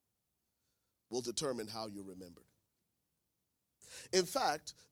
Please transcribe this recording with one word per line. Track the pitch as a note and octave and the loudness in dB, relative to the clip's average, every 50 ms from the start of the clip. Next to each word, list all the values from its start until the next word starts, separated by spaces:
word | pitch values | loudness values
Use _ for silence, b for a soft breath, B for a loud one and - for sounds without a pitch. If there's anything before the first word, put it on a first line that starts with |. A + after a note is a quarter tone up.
| _ _ _ _ _ _ _ _ _ _ _ _ _ _ _ _ _ _ _ _ _ - | _ _ _ _ _ _ _ _ _ _ _ _ _ _ _ _ _ _ _ _ _ -4
will | A2 B2+ A#2+ | -4 -2 -2
determine | B2 A2+ - D3+ C#3 B2 A2+ G#2+ | -2 -2 0 0 0 0 0 -2
how | A2 A2+ A2+ A2 | -4 -4 -4 -4
you're | G#2+ G2+ G2+ F#2+ | -4 -4 -6 -8
remembered. | G2 F#2 F#2 F#2 F2 E2+ - - _ _ _ _ _ _ _ _ _ _ _ _ _ _ _ _ _ _ _ _ _ _ _ _ _ _ _ - B B B B B B | -8 -10 -12 -12 -14 -14 -18 -20 _ _ _ _ _ _ _ _ _ _ _ _ _ _ _ _ _ _ _ _ _ _ _ _ _ _ _ -20 B B B B B B
In | F#3+ F3+ | 6 6
fact, | - - C4+ A3+ E3 D3 D#3 - - - b b b | 6 4 4 4 4 4 2 -2 -8 -14 b b b